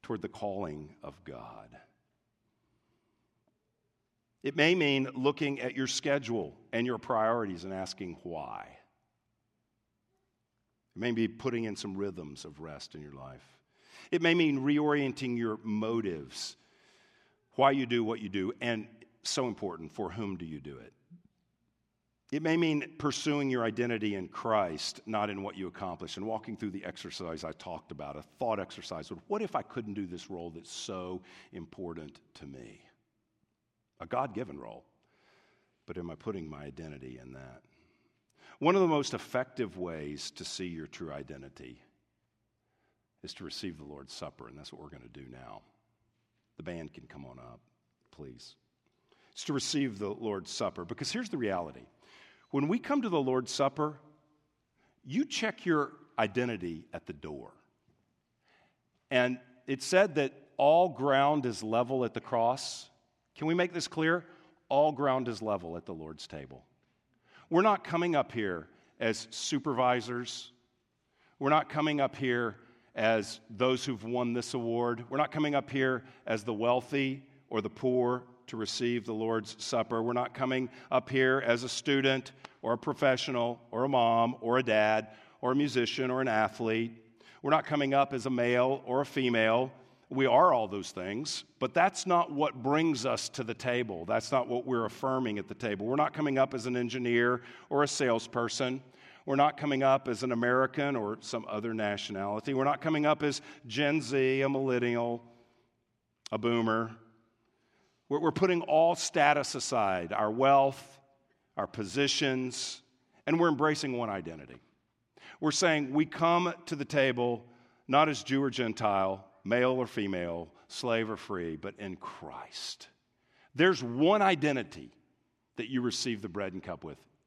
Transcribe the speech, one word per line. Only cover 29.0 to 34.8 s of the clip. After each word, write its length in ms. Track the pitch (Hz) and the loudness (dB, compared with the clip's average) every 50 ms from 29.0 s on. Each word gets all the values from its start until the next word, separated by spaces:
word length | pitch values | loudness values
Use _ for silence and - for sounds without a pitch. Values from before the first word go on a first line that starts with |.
| 78 - 101 82 _ _ | -10 -12 -14 -16 _ _
What 140 | 202 214 | -6 -6
if 120 | 220 175 - | -6 -4 -4
I 60 | 147 | -6
couldn't 340 | 107 - - 131 113 107 101 | -6 -6 -10 -10 -8 -6 -8
do 120 | 101 101 | -8 -8
this 240 | 87 87 85 - - | -8 -10 -14 -12 -12
role 200 | 98 87 85 85 | -12 -10 -10 -12
that's 220 | 80 85 82 - | -12 -14 -16 -14
so 480 | - - - - 101 92 90 90 92 90 92 - - - - _ | -14 -12 -10 -8 -8 -8 -8 -8 -8 -10 -10 -14 -20 -20 -20 _
important 640 | - 87 85 82 - - 95 87 82 82 78 73 73 - _ _ _ | -14 -14 -14 -14 -12 -10 -10 -10 -10 -10 -12 -14 -18 -20 _ _ _
to 100 | - 78 | -20 -18
me? 340 | 71 67 65 60 53 52 - _ _ _ _ _ _ _ _ _ _ _ _ _ _ _ _ _ _ _ _ _ _ _ _ | -16 -16 -16 -18 -20 -20 -20 _ _ _ _ _ _ _ _ _ _ _ _ _ _ _ _ _ _ _ _ _ _ _ _
A 60 | 85 | -10
God-given 520 | 85 - 120 135 131 98 101 127 92 69 69 | -4 -2 -2 -2 -2 -4 -6 -8 -8 -10 -14
role. 240 | 62 57 53 - | -14 -14 -16 -16